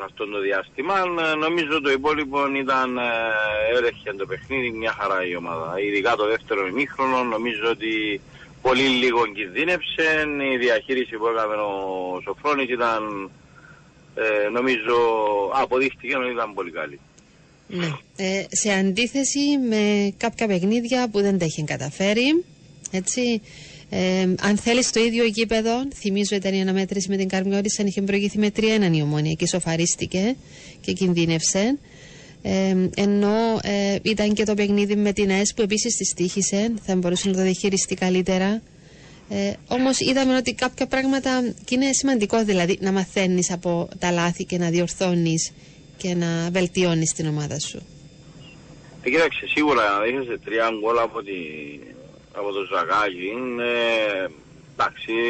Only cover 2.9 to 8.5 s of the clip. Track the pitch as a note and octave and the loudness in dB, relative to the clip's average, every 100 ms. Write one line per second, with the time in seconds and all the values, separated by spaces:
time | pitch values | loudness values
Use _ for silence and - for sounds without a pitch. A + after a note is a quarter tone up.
2.9 | B2 B2 A2+ A2+ G#2+ G#2+ G#2+ A2 B2 A#2+ | -2 -2 -2 0 0 0 0 2 2 2
3.9 | A2+ G#2+ G2 F#2+ F#2 - C3+ B2 A2 A2+ | -2 -8 -8 -6 -8 -6 -4 -4 -4 -6
4.9 | G#2 G2+ F#2+ F#2 F2 F2 E2 D#2+ F2+ G2+ | -4 -2 0 -2 -4 -6 -6 -6 -4 -2
5.9 | G2+ G2 A#2 G#2+ A2+ - G#2 F#2+ G#2+ C#3 | 0 2 2 2 0 -2 -2 -2 -2 -4
6.9 | - C3 B2+ B2 A2 A#2+ G#2+ A2+ G#2+ A2 | -2 0 0 0 -2 -4 -2 -2 -2 -2
7.9 | A2 G#2+ G2 - - - | -2 -2 -4 -8 -20 -20